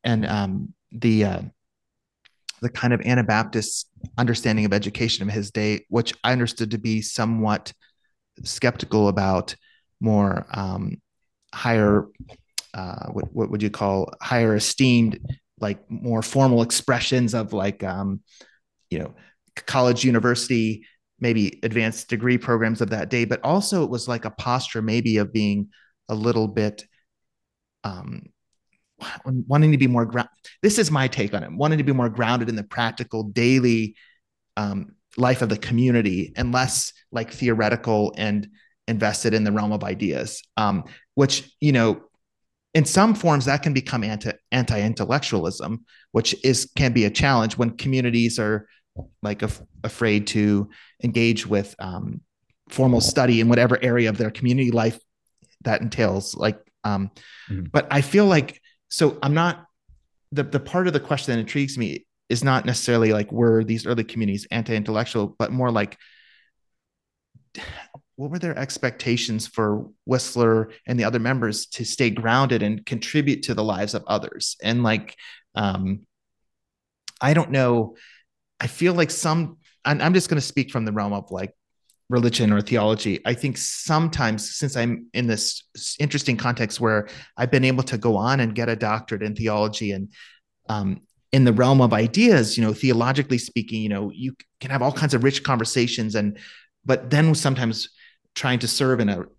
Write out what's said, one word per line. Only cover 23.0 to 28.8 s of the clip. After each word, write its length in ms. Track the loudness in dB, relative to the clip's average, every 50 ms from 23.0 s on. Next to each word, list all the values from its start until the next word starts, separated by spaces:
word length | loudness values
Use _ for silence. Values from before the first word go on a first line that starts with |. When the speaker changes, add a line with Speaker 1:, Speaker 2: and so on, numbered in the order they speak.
| -4 -2
Speaker 1:
day. 160 | -2 -2 0
But 160 | -2 -4 -4 0
also 400 | 0 0 0 0 0 0 0 0
it 60 | -2
was, 180 | -4 -6 -6 -6
like, 160 | -6 -6 -6
a 60 | -10
posture 520 | -10 -6 -4 -2 -2 -2 -2 -6 -6 -4
maybe 360 | -2 0 0 0 2 2 2 2
of 140 | 0 0
being 360 | 0 0 0 2 0 -2 -4 -6 _ _ _ _ _ _ _ -8
a 60 | -6
little 320 | -2 0 0 2 2 0 0
bit, 360 | 0 -2 -2 -2 -4 -8 -20 _ _ _ _ _ _ _ _ _ _ _ _ _ _ _ _ _ _ _ -12
um, 400 | -12 -12 -10 -14 -14 -14 -16 -16 -20 _ _ _ _ _ _ _ _ _ _